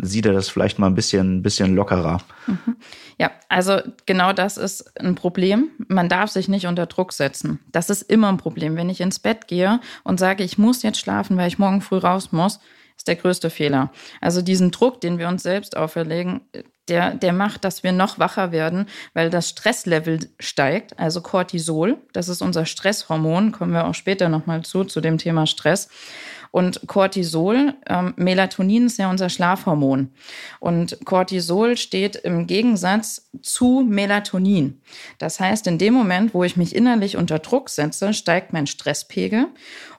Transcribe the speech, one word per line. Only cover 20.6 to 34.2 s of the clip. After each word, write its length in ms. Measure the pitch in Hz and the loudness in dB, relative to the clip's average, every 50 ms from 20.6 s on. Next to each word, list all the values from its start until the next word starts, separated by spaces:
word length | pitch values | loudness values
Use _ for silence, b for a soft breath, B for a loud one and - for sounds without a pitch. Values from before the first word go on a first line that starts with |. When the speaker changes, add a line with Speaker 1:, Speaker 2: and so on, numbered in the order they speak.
| 139 135 160 208 - - - - | 2 2 0 -2 -4 -8 -8 -4
Speaker 2:
also 220 | 175 160 156 175 | -4 -4 -4 -4
Cortisol, 760 | 170 - - 185 180 180 - 170 160 165 160 156 165 214 302 - - _ - | -4 -2 -2 -2 0 -2 -4 -4 -4 -2 -2 0 0 0 0 -2 -6 _ -8
das 140 | - 175 180 | -6 -6 -6
ist 140 | 180 - 190 | -6 -4 -4
unser 220 | 185 170 165 165 - | -2 -2 -2 -2 -4
Stresshormon, 840 | - - - 196 214 - - - 160 156 156 160 160 180 214 220 208 | -6 -4 -2 -2 -2 -2 -4 -4 -2 0 0 2 2 2 2 2 0
kommen 200 | - 175 175 170 | -2 -2 -2 0
wir 140 | 165 165 170 | 0 0 -2
auch 80 | 165 | -4
später 340 | - - 185 196 190 185 165 | -4 -4 -4 0 2 2 2
nochmal 320 | 156 156 156 170 160 160 | 2 0 0 -2 -4 -4
zu, 220 | 165 - - 185 190 | -4 -4 -2 -2 -2
zu 180 | 190 - 165 | -2 -2 -2
dem 160 | 156 160 160 160 | 0 0 0 0
Thema 300 | - 170 165 160 156 156 | 0 0 0 2 2 0
Stress. 420 | - - - 151 175 202 - B B B B B B B B B B B B B - | -2 0 0 0 2 0 -2 B B B B B B B B B B B B B -2
Und 280 | 180 180 180 175 - - | 0 0 0 -2 -6 -8
Cortisol, 920 | - - 202 190 190 - 196 175 160 160 160 165 196 226 262 285 285 - - - - | -2 2 2 2 2 2 -2 -4 -2 0 0 0 2 2 2 2 2 0 -4 -6 -4
ähm, 260 | - 180 180 180 - - | -2 -2 -2 -2 -2 0
Melatonin 720 | 180 185 185 190 190 185 - - 185 190 214 233 247 240 | 0 2 2 2 2 0 0 0 2 2 4 4 4 2
ist 120 | - - | 2 0
ja 100 | 196 185 | 0 0
unser 200 | 185 185 185 180 | 0 0 0 -2
Schlafhormon. 840 | - - 175 175 190 185 - 196 156 147 139 135 135 135 135 131 B B B B B B B B B B | 0 0 2 2 2 0 0 0 2 2 4 2 2 2 0 -4 B B B B B B B B B B
Und 380 | - 170 170 170 175 165 - - - | -2 0 0 0 0 -2 -4 -10 -4
Cortisol 720 | - 190 185 185 - 190 180 170 170 175 202 226 240 247 240 | 0 2 2 2 2 0 -2 -2 0 0 2 2 2 2 0
steht 400 | - - - 190 196 202 202 - | -2 -4 -2 -2 -2 -2 -4 -4
im 280 | - 175 175 170 170 | -4 -2 -2 0 0
Gegensatz 840 | 170 180 202 226 247 220 180 175 180 202 220 220 - - - - _ - - | 0 0 2 2 2 2 2 2 2 0 0 0 -4 -8 -12 -14 _ -20 -14
zu 440 | - - - - 247 247 254 269 262 226 | -10 -8 -2 2 4 4 4 4 4 2
Melatonin. 920 | 202 196 202 196 202 208 | 2 2 2 2 2 0